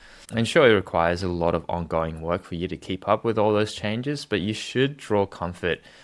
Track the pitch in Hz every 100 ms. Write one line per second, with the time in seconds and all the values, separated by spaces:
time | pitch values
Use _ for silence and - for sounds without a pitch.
0 | - - - 113 113 170 127 104 - 85
1 | 85 87 95 87 85 85 - 87 82 82
2 | 82 80 82 92 - 85 85 80 - 92
3 | - 107 117 110 107 104 107 - 104 113
4 | 135 143 - - 98 107 - 127 139 147
5 | - 104 98 - 87 90 87 78 - -